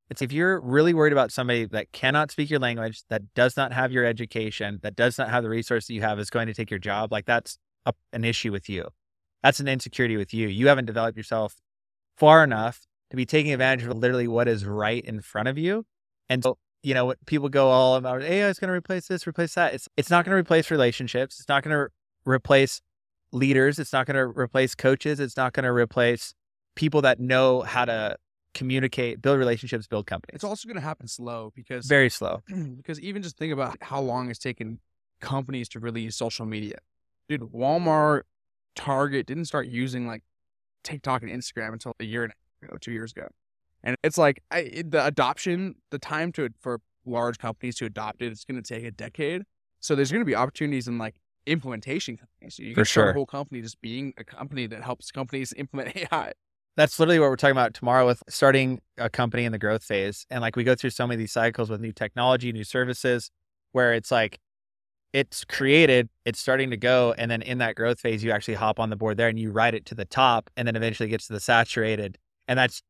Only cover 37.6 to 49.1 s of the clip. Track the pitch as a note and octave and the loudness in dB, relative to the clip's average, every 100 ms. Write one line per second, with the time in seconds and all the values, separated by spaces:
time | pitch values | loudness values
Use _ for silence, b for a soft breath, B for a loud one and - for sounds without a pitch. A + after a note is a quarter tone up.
37.6 | C3+ E3 E3+ D#3 D3+ C#3+ - _ _ _ | 0 0 2 4 4 2 -2 _ _ _
38.6 | _ - - C3+ C#3+ C3+ - D3 D#3+ D3 | _ -10 -4 -2 0 -2 -4 -6 -4 -4
39.6 | B2 A#2+ C3 B2+ A#2+ A2+ _ _ _ _ | -4 -4 -4 -4 -8 -10 _ _ _ _
40.6 | _ _ - D3 C3+ B2+ A2 B2 - A#2+ | _ _ -14 -8 -4 -4 -4 -10 -10 -10
41.6 | A2 A2+ A#2+ - A2 A#2 A2+ - _ _ | -10 -10 -12 -12 -8 -6 -6 -8 _ _
42.6 | - - - A2+ A2+ - - _ _ _ | -18 -16 -12 -10 -12 -14 -18 _ _ _
43.6 | _ _ - C3 D#3+ E3+ D3+ C3 - F3 | _ _ -8 -4 -2 2 2 2 -4 -6
44.6 | C#3 D3 E3 D3+ C#3+ D3 B2+ - F#3+ F3 | -6 -8 -4 0 0 0 0 -2 -4 -4
45.6 | F#3+ - _ C#3+ - D3+ E3+ D#3+ B2 - | -6 -12 _ -14 -8 -6 -4 -4 -8 -8
46.6 | B2+ A#2 _ _ B2+ A#2+ A#2+ A2+ A#2 G#2+ | -10 -10 _ _ -6 -4 -2 -4 -8 -8
47.6 | B2 - A2+ G#2 G#2+ - A#2+ G#2+ - B2+ | -8 -8 -8 -8 -10 -8 -10 -10 -12 -12
48.6 | - A2+ A#2 G#2 A2+ | -10 -12 -12 -14 -12